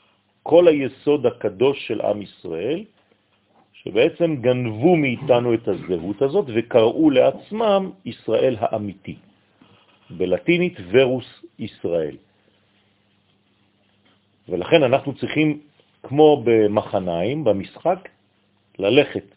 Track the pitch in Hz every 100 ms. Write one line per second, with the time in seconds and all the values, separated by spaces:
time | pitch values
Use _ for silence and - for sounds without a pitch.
0 | _ _ _ _ - 165 175 147 131 -
1 | - 147 120 - 107 95 131 135 - 107
2 | 104 104 95 - 92 82 107 170 214 _
3 | _ _ _ _ _ _ _ _ - 98
4 | 151 - 170 143 120 127 120 107 156 170
5 | 139 117 - 120 120 113 110 87 82 87
6 | 85 101 139 180 143 110 117 123 113 -
7 | 156 127 127 - - 214 226 196 190 -
8 | - - - 113 131 110 110 110 104 90
9 | - - _ _ _ _ _ _ _ _
10 | - 85 90 90 - 170 180 175 90 117
11 | 131 127 - - - - 113 - 92 85
12 | 76 69 _ _ _ _ _ _ _ _
13 | _ _ _ _ _ _ _ _ _ _
14 | _ _ _ _ - 87 - 160 131 135
15 | - - - 151 156 147 - _ _ _
16 | - 139 151 143 117 113 104 104 - 101
17 | 90 85 101 151 127 98 92 - 160 185
18 | - _ _ _ _ _ _ - 98 131
19 | 139 101 -